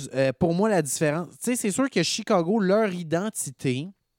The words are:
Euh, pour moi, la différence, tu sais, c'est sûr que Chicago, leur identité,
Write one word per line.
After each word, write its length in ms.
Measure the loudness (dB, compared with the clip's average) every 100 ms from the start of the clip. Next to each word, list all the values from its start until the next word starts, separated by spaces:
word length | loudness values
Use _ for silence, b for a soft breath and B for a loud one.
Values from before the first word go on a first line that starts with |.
| -2
Euh, 180 | 0 0 2
pour 160 | 0
moi, 140 | 2 2
la 120 | 2
différence, 500 | 0 0 0 0 -4
tu 60 | -8 -4
sais, 60 | -2
c'est 160 | -2
sûr 180 | 0 0
que 140 | 0
Chicago, 560 | 0 -2 0 0 2 2
leur 340 | 4 4 2
identité, 960 | -2 -2 -2 -2 -6 -10 -4 -2 -2 -4 -12 _